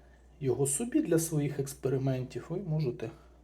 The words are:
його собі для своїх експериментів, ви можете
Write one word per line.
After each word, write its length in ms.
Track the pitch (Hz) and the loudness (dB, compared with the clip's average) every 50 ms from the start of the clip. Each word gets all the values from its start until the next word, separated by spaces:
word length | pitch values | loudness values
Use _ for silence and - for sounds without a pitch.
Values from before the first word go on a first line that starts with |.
| - - - - - - - - | -20 -20 -20 -20 -20 -20 -12 -4
його 260 | 143 131 120 - 143 | 0 0 2 2 2
собі 340 | - - - 240 240 - 320 | 2 2 0 0 0 2 2
для 180 | - 170 170 160 | 4 4 4 4
своїх 420 | 156 - 160 147 143 139 - - | 4 2 0 0 0 0 0 -2
експериментів, 840 | 135 - - - - 135 139 131 131 135 131 127 123 - - 123 - - | -4 -4 -4 -4 -2 0 0 2 2 0 0 0 -2 -6 -8 -10 -8 -6
ви 120 | 160 196 | -6 -6
можете 500 | 202 165 156 156 151 123 117 - 110 - - - - - - - | -4 -2 0 0 0 0 -2 -2 -6 -8 -8 -10 -18 -20 -20 -20